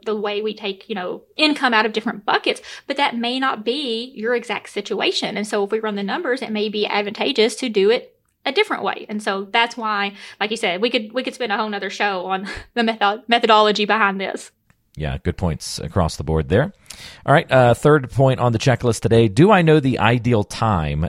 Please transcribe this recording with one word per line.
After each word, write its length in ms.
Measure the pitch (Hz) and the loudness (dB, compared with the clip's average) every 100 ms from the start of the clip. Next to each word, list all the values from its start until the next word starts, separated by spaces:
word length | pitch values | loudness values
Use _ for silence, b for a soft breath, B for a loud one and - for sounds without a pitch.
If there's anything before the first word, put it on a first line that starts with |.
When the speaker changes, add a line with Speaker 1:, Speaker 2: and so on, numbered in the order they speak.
| 220 | -6
Speaker 1:
the 100 | 214 | -4
way 260 | 208 208 | -4 -4
we 120 | 214 | -6
take, 360 | 214 202 190 - | -6 -8 -8 -10
you 60 | 202 | -8
know, 280 | 180 175 - - | -8 -10 -12 0
income 360 | 302 294 262 | 0 2 2
out 120 | 220 220 | 2 2
of 80 | |
different 320 | 214 220 202 - | -2 -4 -6 -2
buckets, 360 | - - - B B - | 0 0 -4 B B -8
but 100 | 349 | -2
that 180 | 285 233 | -2 -2
may 240 | 240 262 | -4 -2
not 240 | 269 220 | -2 -2
be 480 | 220 277 269 226 254 214 | -4 -4 -4 -6 -8 -8
your 200 | 220 240 | -4 -4
exact 340 | 240 196 - | -4 -8 -8
situation. 680 | 208 202 202 - 381 180 190 | -10 -6 -2 -2 -2 -4 -6
And 100 | 214 | -4
so 160 | 208 | -2
if 80 | 202 | -2
we 80 | 220 | -2
run 160 | 220 202 | -4 -4
the 80 | |
numbers, 380 | 196 269 320 247 | -4 -4 -4 -4
it 100 | 220 | -4
may 160 | 214 214 | -4 -4
be 180 | 208 202 | -2 -2
advantageous 680 | 202 202 - 240 269 226 - | -2 -4 -4 -2 2 0 0
to 120 | 254 | -2
do 220 | 202 196 | 2 4
it 240 | 254 - _ _ _ | 2 -2 _ _ _
a 80 | - | -2
different 300 | 392 427 - | 0 0 -2
way. 240 | 202 - - | -4 -6 -8
And 120 | 214 | -6
so 220 | 214 196 | -4 -4
that's 320 | 196 233 233 240 | -2 0 0 -2
why, 400 | 220 202 202 202 B B | -4 -2 -4 -6 B B
like 120 | 202 | -4
you 60 | 226 | -2
said, 240 | 196 175 | -2 0
we 80 | 233 | 0
could, 220 | 247 214 | 0 -2
we 100 | 262 | -6
could 140 | 254 - | -6 -6
spend 160 | 233 | -4
a 60 | 208 | -2
whole 120 | 214 | -4
nother 200 | 202 196 | -6 -8
show 360 | - 208 185 185 | -2 -2 -2 -4
on 200 | 190 196 B | -6 -6 B
<laughs> 120 | B | B
the 80 | 240 | -2
method-, 380 | 226 220 202 214 - | -2 0 0 0 0
methodology 580 | 233 226 214 214 208 208 | 2 6 6 6 2 0
behind 340 | 214 202 196 | 2 0 0
this. 320 | 185 - - _ _ _ _ - | -6 -8 -14 _ _ _ _ -8
Speaker 2:
Yeah, 220 | 76 67 | -6 -4
good 160 | 90 - | -4 -2
points 400 | 87 73 - - | -4 -4 -8 -10
across 380 | - - 80 - | -4 0 0 -2
the 80 | |
board 260 | 76 80 67 | -2 -2 2
there. 240 | 101 185 - B B B B - | 2 2 -4 B B B B 2
All 80 | |
right, 180 | 151 - | 2 6
uh, 240 | 131 120 117 | 6 6 6
third 340 | 147 151 127 | 4 4 2
point 300 | 110 135 127 | 2 2 4
on 120 | 120 | 0
the 60 | 113 | 2
checklist 440 | 139 120 123 110 | 2 2 0 0
today. 260 | - 113 113 | 4 4 4
Do 240 | 101 190 | 6 6
I 100 | 196 | 6
know 180 | 160 156 | 6 4
the 200 | 135 120 | 4 2
ideal 440 | 107 123 117 113 | 2 2 2 0
time 640 | 98 - 113 90 76 73 | 0 -2 0 2 0 -2